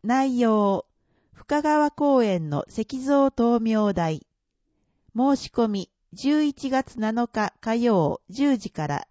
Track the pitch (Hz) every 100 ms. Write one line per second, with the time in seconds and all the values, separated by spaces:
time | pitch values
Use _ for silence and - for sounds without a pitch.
0 | 214 262 269 247 226 214 202 196 - _
1 | _ _ _ - - 294 302 302 294 -
2 | 285 262 220 180 156 143 - - - 262
3 | 262 277 277 - 233 233 226 220 208 180
4 | 160 156 - _ _ _ _ _ _ _
5 | _ 220 269 277 - - 226 196 180 _
6 | _ - 269 302 294 - 269 262 - 220
7 | 214 226 240 220 208 - 226 233 240 190
8 | 143 - - 226 285 240 - - 147 143
9 | -